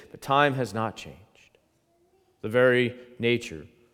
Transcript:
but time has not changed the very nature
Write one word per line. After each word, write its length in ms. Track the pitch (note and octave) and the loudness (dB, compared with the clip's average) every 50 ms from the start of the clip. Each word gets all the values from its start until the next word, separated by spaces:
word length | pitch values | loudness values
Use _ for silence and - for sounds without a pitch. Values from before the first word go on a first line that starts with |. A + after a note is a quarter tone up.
| - - | -20 -20
but 120 | - - | -20 -12
time 340 | - - C#3 C#3 D3 D3 C3 | -4 0 2 4 4 2 2
has 180 | C3+ B2+ G#2+ F#2+ | -2 -4 -6 -4
not 240 | A2+ A2 A2 F#2+ - | -6 -6 -6 -6 -10
changed 200 | - D2+ C2+ D#2+ G2 _ _ _ _ _ _ _ _ _ _ _ _ _ _ _ _ _ _ _ _ _ _ _ | -16 -18 -18 -20 -20 _ _ _ _ _ _ _ _ _ _ _ _ _ _ _ _ _ _ _ _ _ _ _
the 80 | - A2 | -8 -2
very 460 | A2 B2 B2+ B2+ B2 B2 B2+ A#2+ - - - - - - | 2 4 4 6 4 4 2 0 -4 -8 -16 -20 -10 -4
nature 460 | A2+ A#2 A#2+ A#2 - - E2 D#2 D2 - _ _ _ _ | 0 0 0 0 -2 -6 -14 -16 -16 -18 _ _ _ _